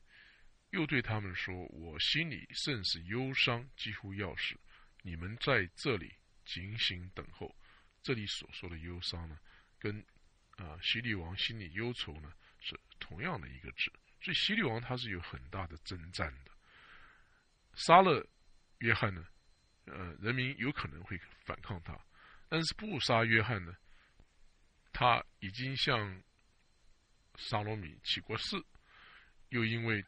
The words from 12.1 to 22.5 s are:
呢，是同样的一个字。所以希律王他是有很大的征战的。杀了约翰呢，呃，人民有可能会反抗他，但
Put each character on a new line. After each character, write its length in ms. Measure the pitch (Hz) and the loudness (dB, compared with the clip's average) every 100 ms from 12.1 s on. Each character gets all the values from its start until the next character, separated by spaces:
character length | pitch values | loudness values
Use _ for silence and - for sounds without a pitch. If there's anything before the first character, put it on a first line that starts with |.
| 78 | -10
呢， 120 | 76 - - - | -12 -16 -20 -14
是 200 | - - _ - | -10 -10 _ -14
同 240 | - 80 | -12 -6
样 180 | 156 135 | -4 -4
的 80 | 64 | -6
一 80 | 65 | -12
个 120 | - | -10
字。 200 | - - - _ - | -4 -4 -4 _ -10
所 100 | - | -2
以 40 | 175 | 2
希 180 | - | 2
律 80 | 226 | 4
王 180 | 160 113 | 2 2
他 160 | 120 127 | 0 -2
是 140 | 120 | -2
有 100 | 90 | -4
很 200 | - 67 - | -6 -10 -8
大 160 | 101 85 | -6 -6
的 100 | 76 | -8
征 340 | - 90 82 | -8 -8 -8
战 200 | 85 87 65 | -4 -4 -4
的。 80 | - - - - - - - - - - _ _ _ - | -16 -20 -20 -20 -20 -20 -20 -20 -20 -20 _ _ _ 0
杀 260 | - 175 | 10 12
了 260 | 190 127 - _ - - _ - | 12 6 2 _ -20 -20 _ 0
约 140 | 113 | 4
翰 200 | 110 110 | 4 4
呢， 120 | 90 82 - _ _ _ _ - | 0 -10 -18 _ _ _ _ -14
呃， 280 | 69 87 78 | -10 -8 -4
人 160 | 104 127 | 0 0
民 220 | 127 139 | 0 -2
有 120 | 120 | -2
可 180 | - 85 | -2 -4
能 120 | 76 | -8
会 140 | 95 92 - - - | -8 -8 -8 -12 -8
反 120 | - | -8
抗 200 | - 92 | -6 -6
他， 140 | - - - - - - | -6 -12 -14 -20 -20 -20
但 120 | - | -2